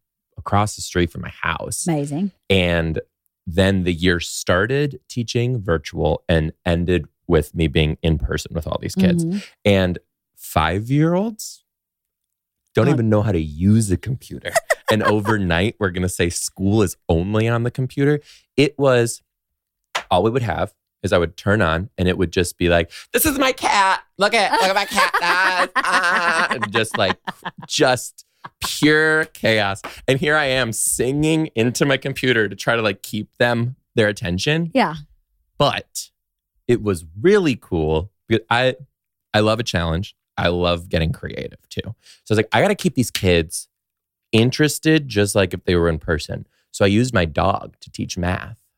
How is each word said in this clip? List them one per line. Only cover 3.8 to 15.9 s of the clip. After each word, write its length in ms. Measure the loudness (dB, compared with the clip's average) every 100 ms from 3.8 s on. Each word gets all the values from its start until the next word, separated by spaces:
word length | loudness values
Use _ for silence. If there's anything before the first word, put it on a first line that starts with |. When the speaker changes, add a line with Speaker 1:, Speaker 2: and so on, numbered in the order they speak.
Speaker 1:
the 100 | 0
year 260 | 0 2 0
started 800 | -2 -8 0 0 2 0 -2 -6 _
teaching 520 | -8 -4 -2 0 -2
virtual 640 | -2 -2 -2 -4 -2 -2 0
and 220 | 0 0 -4 -2
ended 420 | 0 2 0 -2 _ 0
with 280 | 0 0 -2
me 120 | 0
being 300 | 2 0 0
in 160 | 0 0
person 340 | -2 -6 -6
with 140 | -8 -6
all 100 | -6
these 140 | -6
kids. 320 | 0 2 2 0
Speaker 2:
Mm-hmm. 140 | -4 -8 _ 0
Speaker 1:
And 320 | 2 2 -2 -10 _ _ _
five-year-olds 1300 | -6 -2 0 -2 -2 0 2 0 -2 -6 -14 -16 _ _ _ _ _ _ _ _ _ _ _ 0
don't 100 | 2
Speaker 2:
Don't 80 |
Speaker 1:
even 160 | 2 4
know 140 | 2
how 80 | 2
to 100 | 0
use 480 | -2 0 4 4 4
a 60 | -2
computer. 540 | -2 -8 -8 -12 -4 -4
Speaker 2:
<laughs> 40 | -4 -12 -2
Speaker 1:
And 140 | 0
overnight, 720 | 2 0 0 0 2 2 0 0
we're 100 |
gonna 180 | -4